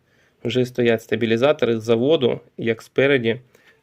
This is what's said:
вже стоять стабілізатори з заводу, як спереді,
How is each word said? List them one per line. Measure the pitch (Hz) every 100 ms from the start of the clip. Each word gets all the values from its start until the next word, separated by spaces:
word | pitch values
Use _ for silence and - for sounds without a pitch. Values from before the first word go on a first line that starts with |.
| _ _ _ _
вже | 120 120 123
стоять | 127 117 113
стабілізатори | - 113 113 113 139 151 117 113
з |
заводу, | 110 113 131 165 120 - - -
як | 113 113
спереді, | - - 139 139 113 127 - _ _ _